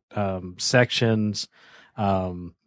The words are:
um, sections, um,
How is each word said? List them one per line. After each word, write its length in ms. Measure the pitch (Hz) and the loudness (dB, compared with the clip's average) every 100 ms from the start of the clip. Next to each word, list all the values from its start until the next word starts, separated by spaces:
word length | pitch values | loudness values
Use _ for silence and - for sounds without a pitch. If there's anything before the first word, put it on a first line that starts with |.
| _ | _
um, 420 | - 98 95 90 90 | -4 -4 -4 -8 -6
sections, 920 | - 127 123 - 117 110 107 101 - _ - - - - | 2 4 4 2 2 2 0 -2 -8 _ -20 -20 -16 -4
um, 580 | 101 95 92 90 87 - | 0 0 -2 -6 -12 -18